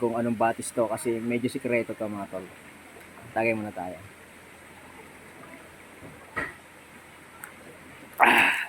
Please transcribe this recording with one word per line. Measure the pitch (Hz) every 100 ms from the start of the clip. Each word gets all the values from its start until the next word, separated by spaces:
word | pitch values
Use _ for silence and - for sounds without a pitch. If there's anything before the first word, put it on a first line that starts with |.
kung | 117 117
anong | 117
batis | 110 117 117 -
to | - 110
kasi | 110 123 113
medyo | 113 123 123
sikreto | 139 127 120 110
to, | 107 107
mga | 104 98
tol. | 92 90 - - - - - - - -
Tagay | 110 113
muna | 110 104
tayo. | 95 90 82 101 - - - - - - - - - - - - - - - - - - - - - - - - - - - - - - - - - - - - - - - - -
Ah! | - - - -